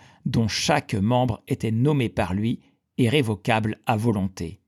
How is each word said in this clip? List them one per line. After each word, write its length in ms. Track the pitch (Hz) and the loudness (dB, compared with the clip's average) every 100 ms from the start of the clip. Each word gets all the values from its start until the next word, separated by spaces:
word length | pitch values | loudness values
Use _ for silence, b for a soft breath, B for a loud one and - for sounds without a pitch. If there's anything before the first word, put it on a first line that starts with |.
| b b - | b b -4
dont 220 | 120 113 | 0 0
chaque 460 | - - 151 - | -2 0 0 0
membre 480 | 107 101 123 127 110 - | -2 0 2 0 -4 -4
était 220 | - 117 | -4 -2
nommé 380 | 113 135 151 113 | 0 2 2 0
par 260 | - 95 | -2 -2
lui 260 | 95 110 - b b _ - | -2 -2 -4 b b _ 0
et 100 | 120 | 2
révocable 720 | 147 110 104 - 113 107 - - | 4 2 -2 0 0 0 -4 -2
à 100 | 113 | 0
volonté. 640 | 120 104 95 - 82 95 | 2 0 -2 -4 -10 -10